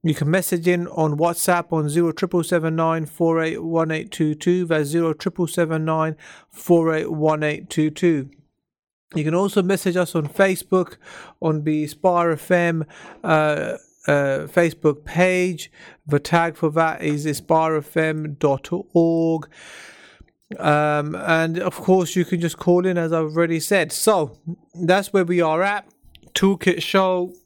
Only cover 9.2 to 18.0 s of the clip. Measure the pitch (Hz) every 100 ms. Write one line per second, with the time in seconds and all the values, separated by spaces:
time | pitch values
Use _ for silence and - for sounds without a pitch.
9.2 | 151 170 196 202 185 190 196 180 175 170
10.2 | 147 - 196 185 - 185 175 - - -
11.2 | - _ 160 156 151 151 151 - 190 175
12.2 | 170 156 - 180 170 165 151 - - -
13.2 | 196 156 151 151 151 - _ _ - 143
14.2 | 139 139 151 - 170 - 156 143 - 165
15.2 | 185 185 180 165 - _ - - 151 147
16.2 | - 175 165 156 160 156 160 - 156 147
17.2 | 151 143 - 160 160 156 143 -